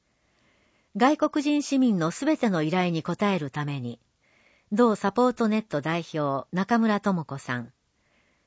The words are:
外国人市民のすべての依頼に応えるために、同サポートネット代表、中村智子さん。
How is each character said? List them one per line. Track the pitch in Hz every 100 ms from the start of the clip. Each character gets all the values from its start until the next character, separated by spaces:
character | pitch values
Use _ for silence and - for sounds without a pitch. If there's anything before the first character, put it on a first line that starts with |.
| _ _ _ _ _ _ _ _ _ 196
外 | 262 302
国 | 302 302
人 | 285 294
市 | - 277
民 | 247 185
の | 160
す | - 302
べ | 302
て | 226
の | 170
依 | 156
頼 | 185 180
に | 160 170
応 | 170 202
え | 185
る | 143
た | 147 147
め | 139
に、 | 120 117 _ _ _ _ _ _ -
同 | 208 233 202
サ | 196
ポ | 240 247
ー |
ト | 240 220
ネ | 220
ッ |
ト | - 147
代 | 151 170 160
表、 | 156 143 135 -
中 | 180 190 233
村 | 226 208
智 | 202 180 143
子 | 135
さ | - 123
ん。 | 117 _ _ _ _ _ _ _